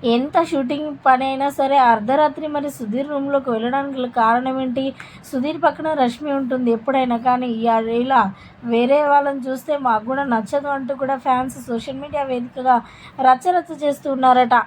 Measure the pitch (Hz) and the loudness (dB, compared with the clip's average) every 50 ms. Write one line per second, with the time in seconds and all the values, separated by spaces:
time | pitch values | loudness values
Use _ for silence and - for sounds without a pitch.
0 | - 247 233 240 262 294 - 359 339 330 - 277 269 247 294 285 302 302 285 277 | 0 0 0 0 0 0 0 0 0 0 0 -2 -2 -2 -4 -4 -4 -8 -10 -2
1 | - 269 262 254 269 269 269 262 269 285 277 - 277 269 277 285 262 240 233 220 | 2 2 2 2 2 -4 -4 -2 -2 -4 -2 -2 0 2 4 4 6 6 4 2
2 | 208 214 262 285 302 302 285 311 302 302 294 294 285 294 269 - 254 208 208 247 | 2 0 2 2 2 2 0 -4 -8 -6 -4 -4 -4 -6 -8 -8 -8 -6 -4 -4
3 | 277 294 302 277 277 277 277 277 269 262 240 220 226 240 254 277 277 285 277 262 | -4 -4 -4 -4 -4 0 -2 -2 0 -2 -4 -2 -2 -2 -2 -2 -4 -4 -6 -6
4 | 254 247 247 247 226 220 233 240 254 262 262 262 262 262 240 269 269 269 269 - | -6 -4 0 2 2 4 2 2 0 -2 -4 -4 -4 -4 -2 -2 -4 -4 -6 -8
5 | - - - - - - - 262 247 294 320 330 330 320 294 302 311 320 311 294 | -18 -20 -20 -20 -18 -8 -6 -4 -4 -4 -4 0 0 0 0 0 -4 -4 0 2
6 | 262 247 240 - 302 302 277 277 269 240 262 254 254 240 233 226 226 - 269 269 | 0 0 0 -4 -6 -4 -2 -2 -2 -2 -2 -2 0 0 0 0 0 -2 0 0
7 | 262 254 240 233 233 254 247 247 254 247 233 226 226 233 226 226 226 226 233 233 | 2 0 -2 0 0 0 0 0 0 -4 -4 -2 0 2 2 2 0 0 -2 -2
8 | 247 262 269 247 214 190 196 - - - - - - 240 233 233 240 247 277 294 | 0 2 2 2 2 2 -2 -8 -18 -20 -20 -12 -6 -2 0 2 4 4 4 4
9 | 302 285 285 285 285 285 277 277 240 262 262 254 - - 302 285 269 254 226 214 | 4 4 4 4 2 2 -2 -4 -4 -6 -6 -6 -4 -4 -4 0 0 0 0 0
10 | 214 233 262 269 285 277 240 226 214 190 - 285 277 285 285 269 269 240 277 262 | 0 -2 -2 -2 0 0 0 -2 -2 -2 -4 -4 -2 -2 -4 -4 -4 -6 -4 -4
11 | 277 262 269 262 254 285 254 247 254 262 247 269 240 - 240 226 226 - 262 269 | -2 -4 -4 -2 0 0 0 0 0 -4 -8 -12 -8 -6 -6 -6 -6 -6 -10 -10
12 | 285 294 294 294 277 269 254 247 247 247 - - 254 262 247 233 233 - - - | -10 -6 -4 -4 -4 -2 -4 -4 -6 -8 -10 -4 0 2 2 2 2 -4 -20 -20
13 | - - - - 262 262 254 254 - 359 359 359 330 339 320 285 294 285 285 285 | -20 -20 -8 2 4 4 4 4 4 0 0 0 0 -2 -10 -4 -2 -2 -2 -2
14 | - 294 269 262 262 254 254 254 254 240 247 240 214 | -4 -4 -2 2 4 6 6 6 6 4 4 2 2